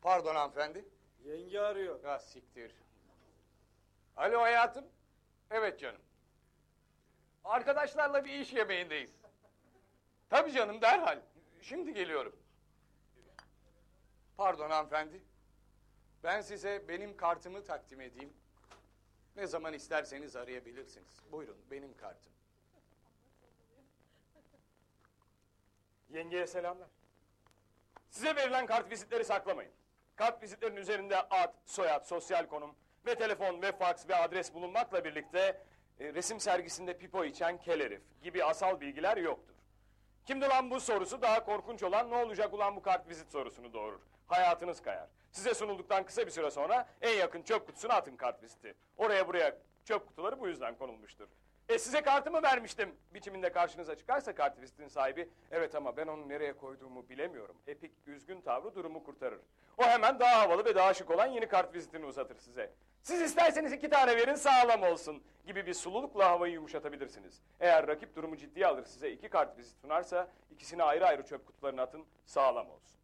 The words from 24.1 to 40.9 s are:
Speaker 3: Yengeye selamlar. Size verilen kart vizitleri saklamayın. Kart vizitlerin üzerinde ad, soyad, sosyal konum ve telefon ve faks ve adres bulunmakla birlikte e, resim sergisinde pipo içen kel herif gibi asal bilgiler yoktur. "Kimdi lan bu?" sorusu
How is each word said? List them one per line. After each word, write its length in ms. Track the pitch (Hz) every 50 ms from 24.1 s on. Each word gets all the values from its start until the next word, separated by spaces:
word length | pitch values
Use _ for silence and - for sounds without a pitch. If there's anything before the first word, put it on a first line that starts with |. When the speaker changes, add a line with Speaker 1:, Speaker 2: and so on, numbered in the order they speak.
| _ _ _ _ _ 311 _ _ _ _ _ _ _ _ _ _ _ _ _ _ _ _ _ _ _ _ _ _ _ _ _ _ _ _ _ _ _ _ _ _
Speaker 3:
Yengeye 380 | 147 160 165 170 175 180 180 170
selamlar. 400 | 175 180 175 175 180 185 185 160 _ _ _ _ _ _ _ _ _ _ _ _ _ _ _ _ _ _ _ _ _ - _ _
Size 260 | - - - 311 311
verilen 300 | 285 269 262 254 254 254
kart 260 | 220 220 233 - 185
vizitleri 340 | 226 208 190 - 226 233 226
saklamayın. 460 | - 214 196 - 196 185 143 101 - _ _ _ _ _ _ _ _ _
Kart 280 | - 214 233 233 - -
vizitlerin 320 | 208 185 - - 226 202
üzerinde 420 | 202 196 180 214 202 196 196 196 185
ad, 320 | 180 - 196 185 180 175 - - _
soyad, 380 | - - - 190 165 151 143 -
sosyal 440 | - 175 170 160 - 185 170 165 -
konum 280 | 151 151 147 147 147 _ _ _ _ _ _
ve 100 | 226 240
telefon 460 | 226 226 220 208 - 196 190 180 175
ve 100 | 185 196
faks 380 | 190 - 185 180 170 - - 151
ve 60 | 185
adres 380 | 175 170 170 165 185 170 - 151
bulunmakla 520 | 165 175 180 185 220 240 226 196 180 -
birlikte 600 | 156 151 151 147 - - 180 190 196 190 190 - - _ _ _ _ _ _
e, 140 | 131 147 147
resim 260 | 160 180 - 226 214
sergisinde 580 | - 208 185 180 175 170 - - 185 180 180 180
pipo 280 | 175 180 - 190 175
içen 320 | 185 180 - 175 165 175 175
kel 220 | - - 170 156
herif 220 | 143 120 101 98 - _ _ _
gibi 220 | - - - 180 165
asal 380 | 151 160 - 202 185 190 156
bilgiler 360 | 143 139 135 143 156 185 220 214
yoktur. 360 | 170 165 135 - - _ - - _ _ _ _ _ _ _ _ _ _ _ _ _
"Kimdi 200 | - 269 269 269 269
lan 220 | 269 262 262 247
bu?" 80 | 247 262
sorusu 420 | 247 -